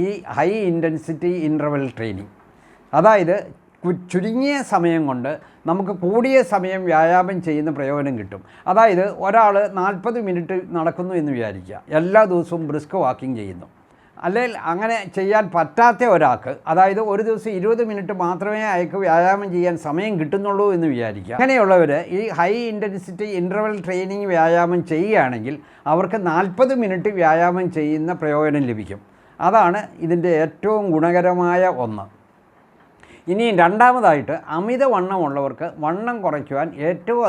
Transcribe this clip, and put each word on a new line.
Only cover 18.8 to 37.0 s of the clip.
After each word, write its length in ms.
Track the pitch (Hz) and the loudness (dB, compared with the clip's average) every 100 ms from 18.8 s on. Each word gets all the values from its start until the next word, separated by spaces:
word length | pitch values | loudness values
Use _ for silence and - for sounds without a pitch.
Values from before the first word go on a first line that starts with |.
| 175 185 | -2 -2
വ്യായാമം 440 | 185 160 180 196 202 | 2 4 4 2 0
ചെയ്യാൻ 220 | 175 175 170 156 | 0 0 -2 -4
സമയം 260 | 156 214 190 | -4 -2 -2
കിട്ടുന്നുള്ളൂ 460 | 156 196 202 196 208 | -2 -2 -2 0 2
എന്ന് 140 | 180 160 | 2 0
വിചാരിക്കുക. 400 | 123 113 104 90 120 | 0 -4 -6 -8 -2
അങ്ങനെയുള്ളവർ 540 | 262 262 196 185 156 147 - 185 | 2 4 6 6 6 2 -2 -4
ഈ 20 | 220 165 | -4 0
ഹൈ 140 | 175 226 233 | 0 0 -2
ഇൻറ്റൻസിറ്റി 560 | 208 208 190 190 180 214 190 | -4 -6 -6 -12 -10 -6 -4
ഇൻ്റർവെൽ 360 | 180 202 214 208 180 | -2 -2 -4 -4 -6
ട്രെയിനിങ് 420 | 180 185 202 202 | -6 -4 -6 0
വ്യായാമം 480 | 170 160 170 170 175 - | 2 4 4 2 0 -2
ചെയ്യുകയാണെങ്കിൽ 640 | 156 202 208 131 120 113 147 - - 139 | -2 2 2 2 -2 -8 -10 -14 -10 -2
അവർക്ക് 280 | 165 190 220 180 | 0 0 -2 0
നാൽപത് 440 | 160 196 180 254 262 | 0 -2 0 0 2
മിനിറ്റ് 300 | 214 185 208 196 | -2 -2 -2 2
വ്യായാമം 480 | 160 165 175 180 180 165 | 2 4 2 0 -2 -2
ചെയ്യുന്ന 340 | 151 156 160 170 | -2 -2 -2 -4
പ്രയോജനം 440 | 156 147 151 147 127 | -2 0 0 0 -2
ലഭിക്കും. 300 | 107 101 98 - _ _ - 180 | -4 -8 -12 -16 _ _ -2 2
അതാണ് 340 | 214 175 196 - - 160 | 4 4 0 -6 -8 -2
ഇതിൻ്റെ 260 | 175 175 160 | 0 2 2
ഏറ്റവും 400 | 160 - 202 214 202 156 | 0 -2 -2 0 0 2
ഗുണകരമായ 760 | 170 175 180 180 175 180 185 127 117 | 2 2 2 0 0 2 2 0 -6
ഒന്ന്. 200 | 104 101 _ _ _ _ _ _ _ _ _ - - - | -8 -12 _ _ _ _ _ _ _ _ _ -20 -16 -4
ഇനി 160 | 196 233 185 | -2 2 4
രണ്ടാമതായിട്ട് 720 | 170 214 247 247 202 147 135 135 - 156 | 4 6 4 6 4 4 0 -8 -6 -6
അമിതവണ്ണമുള്ളവർക്ക് 1080 | 208 247 269 202 180 190 151 139 139 120 160 - 151 | -4 0 0 0 -2 -2 -2 -2 -4 -6 -10 -6 -4
വണ്ണം 300 | 180 233 240 | -4 -6 -4
കുറയ്ക്കുവാൻ 440 | 180 147 - 139 160 139 156 | -4 -4 -6 -4 -4 -4 -4
ഏറ്റവും 340 | 180 | -4